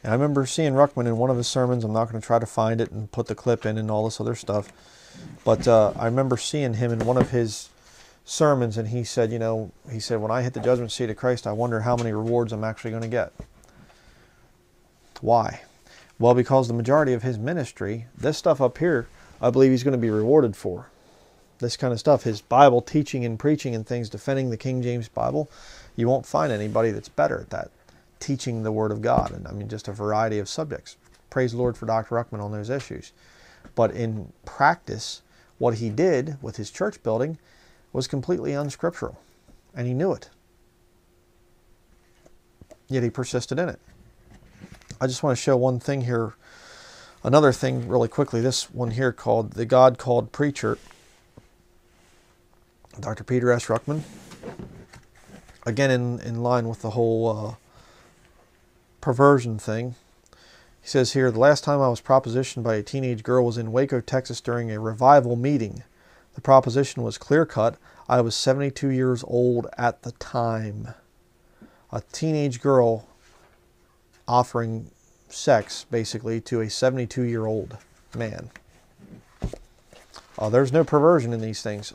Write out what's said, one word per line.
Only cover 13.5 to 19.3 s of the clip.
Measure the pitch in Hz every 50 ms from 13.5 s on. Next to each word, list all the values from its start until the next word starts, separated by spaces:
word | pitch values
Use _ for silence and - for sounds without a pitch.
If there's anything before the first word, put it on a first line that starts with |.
| _ - _ _ _ - - _ _ _ _ - _ _ _ _ _ _ _ _ _ _ _ _ _ _ _ _ _ _ _ _ _ -
Why? | - 110 117 117 107 - - - - _ _ _ _ - - - - _ _
Well, | - 113 120 123
because | 127 120 - 135 131 127 117
the | 117
majority | 117 117 123 139 156 151 131
of | 123 117 104
his | 131 120
ministry, | 104 110 139 175 175 127 - - - - 98 110 117 113 - _
this | - 117 143 165
stuff | - - 180 151 131
up | 135 120 -
here, | - 156 175 156 123 117 - - - - -